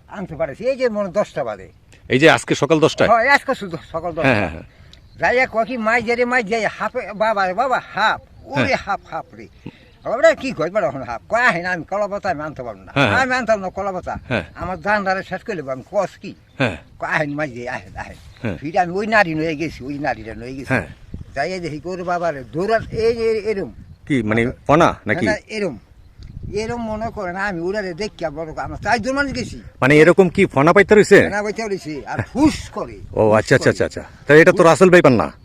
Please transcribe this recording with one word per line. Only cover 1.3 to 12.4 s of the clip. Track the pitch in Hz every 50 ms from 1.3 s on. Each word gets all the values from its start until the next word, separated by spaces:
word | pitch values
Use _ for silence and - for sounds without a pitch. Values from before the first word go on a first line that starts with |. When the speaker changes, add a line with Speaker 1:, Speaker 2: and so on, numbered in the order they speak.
| - 165 135
Speaker 1:
বাজে। | 113 104 92 95 82 - _ _ _ - - - -
Speaker 2:
এই | 117 131
যে | 151 156
আজকে | 139 120 - - 156
সকাল | - 151 135 160 156
দশটায়? | 156 147 - - - 185
Speaker 1:
হ্যাঁ, | 233 226 226 277
আজকে | 285 277 - - 254
শুধু | - 208 185 165 143 - -
সকাল | - 165 160 180
দশটা। | 160 165
Speaker 2:
হ্যাঁ, | 156 135 120
হ্যাঁ, | 104 98 82
হ্যাঁ। | 78 82 85 - _ - - - - - - - - -
Speaker 1:
যাইয়া | 160 180 240 247 262
কয় | 254 - 226 226
কি, | 185 262 233
"মাই | 214 220 226 247 226
যাই | 226 233
রে, | 233 247
মাই | 240 247 254 233
যাই, | 180 226 226 208
হাফে, | 170 - - 196 214 - 247 214 180 214
বাবা | 185 214 220 220 202 190 185
রে | 185
বাবা, | 202 262 269 247 175 - - -
হাফ, | 185 208 208 170 - - - - - -
ওরে | - 262 - -
Speaker 2:
হ্যাঁ। | - 247 - -
Speaker 1:
হাফ, | 190 196 - - -
হাফ | 160 160 - _ -
রে।" | 107 - - _ _ - - - - - _ _ _ -
ওরে | 151 202 254 302 330 294
কি | - - 269
কয়, | 208 151 156 170
"বড় | 190 214 180 147
এখন | 123 135
হাফ।" | 123 113 117 110 _ -
কয়, | 196 233
"আহে | 247 247 180 170
না, | 175 185
আমি | 180 170 147
কলা | - 190 208 208 196
পাতা | 196 202 - 196
আমি | 175 -